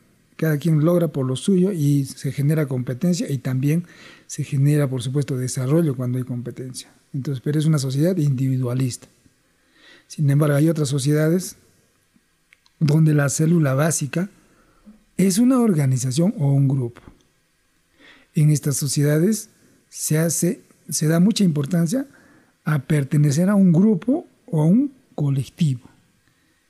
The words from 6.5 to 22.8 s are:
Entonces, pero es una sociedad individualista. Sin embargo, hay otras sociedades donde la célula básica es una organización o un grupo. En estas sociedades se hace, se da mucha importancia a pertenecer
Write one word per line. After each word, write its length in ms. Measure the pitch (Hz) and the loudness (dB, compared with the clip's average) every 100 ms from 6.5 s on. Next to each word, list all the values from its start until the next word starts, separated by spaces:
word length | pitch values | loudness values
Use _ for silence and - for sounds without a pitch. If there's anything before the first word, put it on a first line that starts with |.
| - 131 123 - _ _ | -12 -14 -14 -18 _ _
Entonces, 280 | 139 135 131 | -8 -6 -6
pero 160 | 151 151 | -4 0
es 60 | 156 | 0
una 140 | 151 | 0
sociedad 360 | 131 135 170 180 | 0 -2 0 0
individualista. 920 | 147 127 135 131 123 127 131 - - _ _ _ _ _ _ _ - - _ | 0 0 -2 -2 -2 -2 -4 -6 -16 _ _ _ _ _ _ _ -20 -20 _
Sin 220 | - 143 | -2 0
embargo, 260 | 143 151 143 | 2 2 2
hay 140 | 160 | 2
otras 180 | 156 135 | 0 -2
sociedades 680 | 143 135 151 156 180 - - _ _ _ _ _ _ _ _ _ _ _ _ | -2 0 0 2 0 -4 -14 _ _ _ _ _ _ _ _ _ _ _ _
donde 340 | 147 156 156 | 2 4 4
la 160 | 147 139 | 4 0
célula 440 | - 160 170 143 | 0 2 2 2
básica 560 | 131 160 - 139 160 196 - _ _ _ _ - - _ - | 0 0 -2 -4 -4 -6 -10 _ _ _ _ -20 -20 _ 0
es 220 | 190 185 | 0 4
una 200 | 247 254 | 2 4
organización 720 | 233 151 135 127 127 127 180 226 | 2 2 2 0 0 0 0 0
o 160 | 139 | 0
un 140 | 139 139 | 2 2
grupo. 340 | 139 117 - - - _ _ _ _ _ _ _ _ - - _ 170 | 0 -4 -10 -20 -20 _ _ _ _ _ _ _ _ -20 -20 _ 2
En 160 | 151 | 2
estas 260 | 147 151 131 | 2 -2 -4
sociedades 720 | 143 147 143 156 185 214 - _ _ _ _ | -4 0 2 2 2 0 -6 _ _ _ _
se 300 | - - 156 | -12 -2 0
hace, 420 | 165 160 170 269 _ _ - | 0 -2 -2 -4 _ _ -10
se 180 | - 151 | -4 0
da 120 | 165 | 4
mucha 240 | 196 202 | 4 4
importancia 640 | 185 147 139 170 170 254 285 - _ _ _ _ | 2 0 -2 0 0 -2 -6 -14 _ _ _ _
a 160 | - | -4
pertenecer 680 | 151 | -4